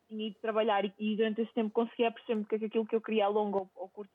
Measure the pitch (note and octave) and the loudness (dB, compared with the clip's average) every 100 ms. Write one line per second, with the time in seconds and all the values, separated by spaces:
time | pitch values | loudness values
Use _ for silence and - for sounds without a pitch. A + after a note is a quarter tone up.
0 | _ G#3+ A3 F#3+ A3 G#3+ A3 G3+ G3 - | _ -8 -6 -6 -2 0 2 2 0 -2
1 | G#3+ G#3 A3 G#3+ A3+ A#3+ G#3+ A#3 A3+ - | -2 2 0 0 -2 -2 0 0 0 0
2 | A#3 A3+ - A3 G#3 G#3+ G#3+ A3+ A3 A3 | 0 0 -4 -4 -2 -2 0 -2 0 -2
3 | G#3+ G#3+ G3+ G#3+ G#3 G3 F#3+ - F#3+ - | 2 2 4 2 2 0 -4 -8 -14 -12
4 | G3+ | -16